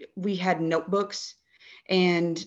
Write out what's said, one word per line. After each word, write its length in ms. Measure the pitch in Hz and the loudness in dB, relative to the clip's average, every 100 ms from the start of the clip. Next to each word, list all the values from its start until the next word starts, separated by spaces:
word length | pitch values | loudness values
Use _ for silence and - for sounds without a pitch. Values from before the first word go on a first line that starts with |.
| - - | -18 -8
we 200 | 196 185 | -4 -2
had 240 | 185 160 | 0 0
notebooks 760 | 160 165 175 196 202 - - - _ _ - - - | 0 0 0 -2 -2 -6 -14 -18 _ _ -20 -16 0
and 540 | 185 180 175 170 165 | 4 4 4 2 -2